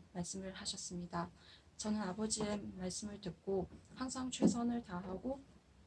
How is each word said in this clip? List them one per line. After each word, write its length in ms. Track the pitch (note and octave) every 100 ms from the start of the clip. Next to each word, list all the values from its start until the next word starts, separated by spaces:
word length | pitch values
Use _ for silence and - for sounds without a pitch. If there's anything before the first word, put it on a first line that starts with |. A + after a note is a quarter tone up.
| -
말씀을 400 | F#3 F3 F#3+ F#3+
하셨습니다. 800 | F#3 G3+ F#3+ - F3 F3 F3 E3 - - - - -
저는 240 | G#3+ G#3+
아버지의 600 | F#3 G3+ G#3+ G#3+ G#3 G#3 G#3+ F#3
말씀을 440 | F3+ - G#3 G3+
듣고 480 | F3 - - G3 F3 - -
항상 360 | - C4 B3+ B3+
최선을 540 | - - A#3 A#3 A#3+
다하고 560 | A#3+ F3 F#3 F#3 B3+ C#4 C#4+ - - -